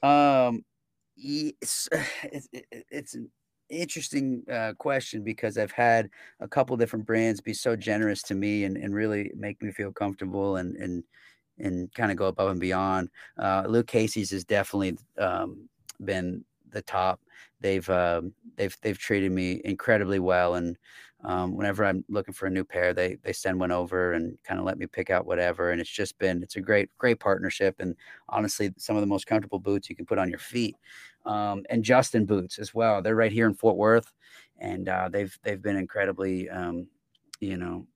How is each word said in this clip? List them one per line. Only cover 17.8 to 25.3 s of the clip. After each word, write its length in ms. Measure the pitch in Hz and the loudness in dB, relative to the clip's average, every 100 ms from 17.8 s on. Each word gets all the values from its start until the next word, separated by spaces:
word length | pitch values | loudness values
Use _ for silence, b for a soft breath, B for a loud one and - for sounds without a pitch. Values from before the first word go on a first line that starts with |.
| 90 | 2
um, 440 | 90 87 85 85 - - - | 2 4 2 -2 -12 -20 -4
they've, 200 | 98 - | -4 -2
they've 160 | 110 101 | -4 -4
treated 340 | - 104 95 | 0 2 2
me 300 | 92 92 90 98 | 2 0 -2 -4
incredibly 540 | 95 - 110 98 98 | -4 2 2 4 0
well 360 | 90 90 90 87 | 4 4 4 2
and, 220 | 87 87 B B B B | -2 -6 B B B B
um, 320 | - 90 90 92 | -6 -2 -2 -2
whenever 280 | 101 98 101 | -2 0 2
I'm 200 | 92 - | 0 -2
looking 260 | 101 95 | -4 -4
for 120 | 92 95 | -6 -4
a 20 | |
new 140 | 92 | -2
pair, 300 | 92 90 90 | -2 0 0
they, 240 | 90 90 - | 2 0 -2
they 100 | - | -6
send 260 | 92 95 92 | -4 -2 0
one 120 | 90 | 0
over 420 | 90 87 92 90 | 0 0 0 0
and 240 | 85 85 - - | 0 -2 -8 -8
kinda 160 | 92 | -4
let 140 | 92 95 | -4 -4
me 100 | 92 | -6
pick 220 | - 92 | -6 0
out 160 | 92 | 0
whatever, 460 | 90 | 2